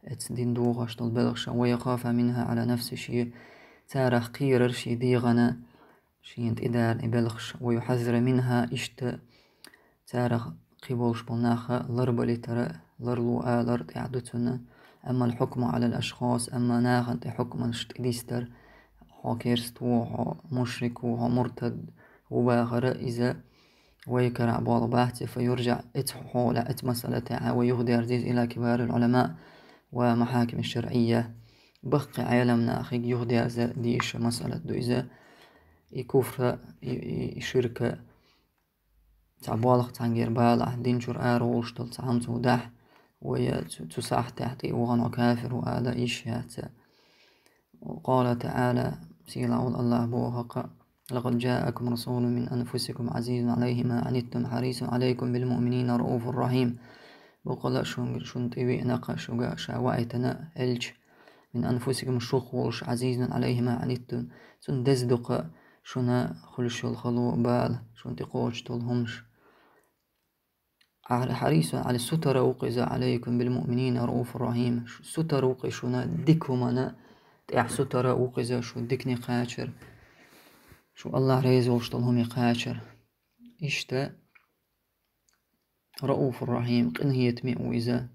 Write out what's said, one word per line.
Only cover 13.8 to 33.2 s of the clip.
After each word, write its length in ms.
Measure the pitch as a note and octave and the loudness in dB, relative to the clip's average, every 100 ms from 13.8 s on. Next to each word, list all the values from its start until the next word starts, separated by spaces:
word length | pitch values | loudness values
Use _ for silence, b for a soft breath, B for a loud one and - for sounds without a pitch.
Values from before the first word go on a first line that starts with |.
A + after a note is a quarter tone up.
تعدتنا 760 | - B2 A#2+ B2+ B2 A#2+ A#2+ B2+ B B B B - | -2 -8 -6 -6 -4 -2 -2 -2 B B B B -4
أما 140 | B2+ | 0
الحكم 400 | A#2+ A#2 B2+ B2 | 0 0 -2 0
على 220 | A#2+ A#2+ A#2+ | 0 2 0
الأشخاص، 600 | - A#2 - B2 A#2+ A#2+ | 0 -4 -2 0 0 -2
أما 320 | B2+ A#2+ A#2+ | -2 2 2
ناخن 400 | B2 B2 B2 A#2+ | 4 4 2 -4
تي 100 | - | -6
حكما 420 | A2+ B2 A#2+ A#2+ | -4 -4 -2 -4
شت 280 | A#2 - - | -4 -8 -4
إديستر، 480 | B2 A#2+ - A#2+ A#2+ B B B B B - - | -4 -4 -4 -6 -6 B B B B B -20 -10
هو 120 | B2 A#2+ | -4 -2
كيرستو، 500 | B2 A#2+ A#2 - B2 | 2 0 0 -6 0
هو 480 | A#2+ A#2 A2+ A#2 - - | 0 0 -4 -4 -6 -4
مشرك، 480 | B2 A#2+ - A#2+ A#2+ | -2 -2 -2 -4 -2
هو 280 | A#2+ A#2 A#2+ | -2 0 2
مرتد، 640 | A#2+ A#2+ A#2 A#2+ A#2 A2+ - B B _ | 2 2 -2 -6 -6 -12 -18 B B _
هو 120 | B2 | 2
باخر 460 | A#2+ A#2+ A#2+ A#2 B2+ | 4 4 2 2 0
إذا 500 | - C3 A#2 B2 - - b b b b b - | 0 -4 0 0 0 -10 b b b b b -4
ويكر 420 | B2 B2 A#2+ A#2 | 2 2 2 2
عبال 400 | A2+ A#2 A#2 A#2 | 2 2 2 4
بحث 340 | A#2+ B2 A#2+ | 4 2 0
فيرجع 580 | A#2+ - A#2+ B2 A#2+ A#2+ - C#3+ | -8 -2 0 2 2 0 -2 -4
إت 140 | B2+ | -4
حول 460 | - - B2 B2 A#2+ | -6 -4 0 2 2
إت 280 | - C3 | -2 -2
مسألة 340 | B2+ A#2+ B2 B2 | -2 -4 -2 -4
تاعه 360 | A#2+ B2 A#2 | -2 -4 0
ويهدي 400 | A#2+ B2 B2 A#2+ | 2 2 2 2
عزيز 300 | A#2+ A#2 B2 | 2 2 -2
إلى 220 | - A#2+ A#2 | 0 0 0
كبار 380 | A#2 A#2+ A#2+ | 0 0 2
العلماء 500 | A#2 A#2+ A#2+ B2 - - B B B B B | 2 2 4 4 2 -2 B B B B B
ومحاكم 680 | B2 B2 A#2 A#2+ B2 A#2+ - | 0 2 4 2 2 0 0
الشرعية. 760 | A2+ A#2+ A2+ B2 A#2 A#2 A#2 B B B B B | -4 -4 -2 2 4 4 0 B B B B B
بقي 400 | - C#3+ C#3+ - | 0 0 0 -6
عالم 380 | A#2+ A#2+ B2 A#2+ | 2 4 6 4
ناخيق 460 | A#2 - A#2+ B2 A#2+ | 4 0 -2 -2 0
يهدي 320 | B2 | -2